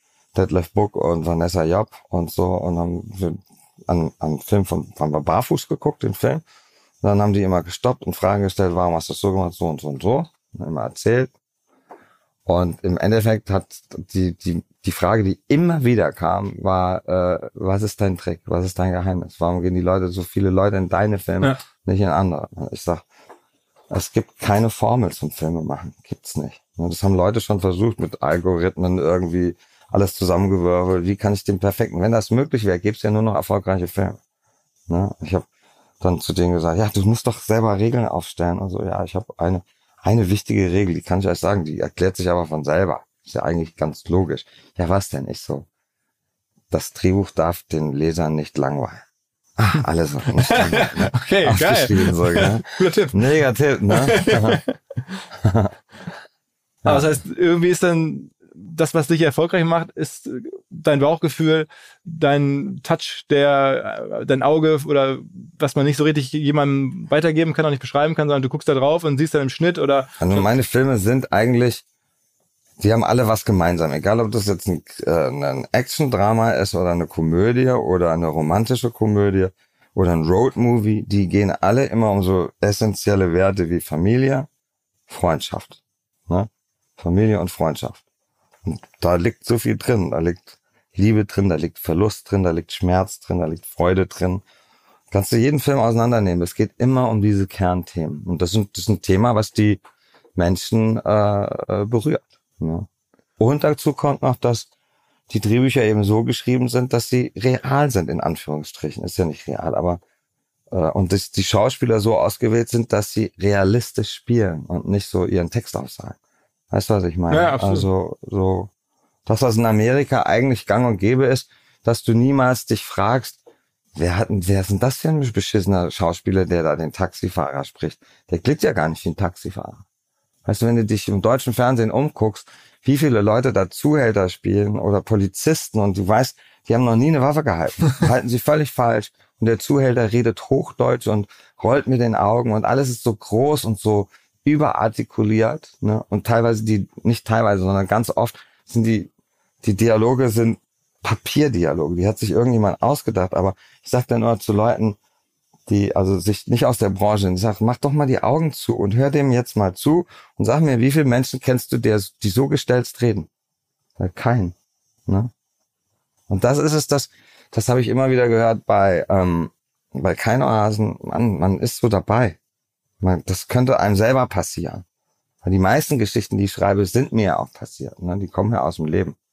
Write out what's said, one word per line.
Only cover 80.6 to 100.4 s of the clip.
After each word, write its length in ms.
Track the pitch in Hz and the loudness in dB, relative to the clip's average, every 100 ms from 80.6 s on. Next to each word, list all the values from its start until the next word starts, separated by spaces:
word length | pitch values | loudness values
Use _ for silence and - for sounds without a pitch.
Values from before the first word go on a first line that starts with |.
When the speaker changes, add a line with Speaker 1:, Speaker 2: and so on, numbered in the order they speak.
| 120 120 107 107 - | 2 2 2 -2 0
Speaker 1:
die 220 | 101 92 | 0 2
gehen 220 | 101 101 | 2 2
alle 340 | - 92 127 139 | 0 2 2 2
immer 240 | 113 110 | 0 2
um 120 | 101 | 2
so 280 | 92 92 82 - | 2 0 -2 -2
essentielle 720 | 101 101 110 98 - 101 92 | -2 0 -2 0 0 2 2
Werte 380 | 87 98 98 82 | 2 2 0 -2
wie 100 | 85 | -2
Familie, 680 | - 78 92 123 135 139 156 _ _ _ _ _ _ | -4 -2 0 2 2 -2 -6 _ _ _ _ _ _
Freundschaft. 760 | - 87 76 - - - - _ _ _ _ - | -4 -2 -2 -4 -10 -12 -20 _ _ _ _ -4
Ne? 200 | 92 107 - _ _ _ - | -4 -4 -10 _ _ _ -10
Familie 440 | 85 90 110 104 | -2 2 2 2
und 100 | 90 | -2
Freundschaft. 540 | - 82 76 - - _ _ _ _ _ _ | -2 -2 -2 -8 -12 _ _ _ _ _ _
Und 160 | - - - _ | -10 -10 -12 _
da 160 | 87 87 | 0 2
liegt 280 | 101 - | 0 -2
so 140 | - 117 | -2 -2
viel 180 | 117 107 | 0 -2
drin. 340 | - 117 85 | 0 0 0
Da 80 | 71 | -2
liegt 400 | 82 87 _ - _ _ _ | -2 -4 _ -20 _ _ _
Liebe 300 | - 101 107 | 0 2 2
drin, 240 | 104 - 98 | 0 0 0
da 80 | 80 | 0
liegt 220 | 82 - | -2 -6
Verlust 520 | - 82 104 - - | -4 0 0 -2 -4
drin, 120 | 101 | 0
da 80 | 92 | 0
liegt 220 | 82 80 | -2 -4
Schmerz 480 | - 90 90 95 - | -4 0 0 0 -6
drin, 200 | - 90 | -6 -4
da 60 | 80 | -4
liegt 200 | 82 - | -6 -10
Freude 400 | - 90 95 90 | -2 0 2 0
drin. 360 | - 92 92 - _ _ _ _ _ _ | -2 -2 -2 -8 _ _ _ _ _ _
Kannst 220 | 101 101 | -4 0
du 40 | 117 | 2
jeden 240 | 127 147 | 2 2
Film 180 | 147 139 | 0 2
auseinandernehmen. 640 | 113 117 117 120 98 87 | 2 2 2 2 2 0
Es 120 | 85 | -2
geht 180 | - 107 - | -2 -4 0
immer 300 | 127 131 123 | 0 2 2
um 100 | 110 | 2
diese 260 | 104 101 98 | 2 2 0
Kernthemen. 760 | - 90 90 82 90 78 73 | 0 0 0 -4 -6 -6 -6
Und 160 | 90 82 | -6 -2
das 120 | 87 | 0
sind, 240 | 107 101 - | 0 -2 -4
das 80 | |
ist 40 | 90 | -2
ein 140 | 104 | -2
Thema, 320 | - 95 120 | 0 2 2
was 180 | 107 107 | 0 -2
die 280 | - 104 98 - _ _ _ _ | 0 2 0 -4 _ _ _ _
Menschen, 640 | - | -2